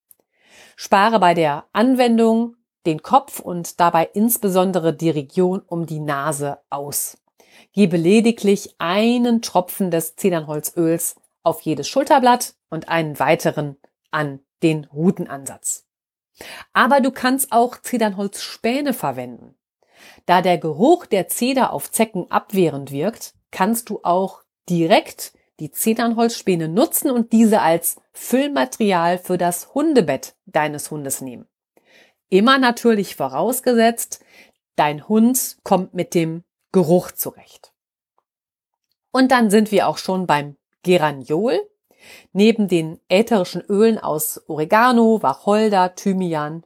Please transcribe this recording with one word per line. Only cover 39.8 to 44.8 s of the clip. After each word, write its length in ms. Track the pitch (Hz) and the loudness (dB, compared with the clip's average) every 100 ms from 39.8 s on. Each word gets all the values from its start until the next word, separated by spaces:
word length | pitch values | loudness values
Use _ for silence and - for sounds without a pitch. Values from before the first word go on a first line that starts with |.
| 135 | 0
auch 120 | - | -2
schon 280 | - 185 175 | -4 -4 0
beim 300 | 147 143 143 _ _ | -2 -2 -14 _ _
Geraniol. 800 | 170 175 151 139 123 156 233 359 415 _ _ _ - - _ | 0 2 2 -4 -4 -2 0 -2 -4 _ _ _ -20 -20 _
Neben 340 | 185 214 220 190 | 2 4 4 0
den 320 | 170 160 170 - | 0 -2 -8 0
ätherischen 520 | 185 226 220 180 180 - | 0 2 0 0 -6 -2
Ölen 300 | 202 226 220 | 2 2 2
aus 420 | 147 151 - - - | -2 -4 -6 -10 -8
Oregano, 720 | 151 160 214 | -6 0 2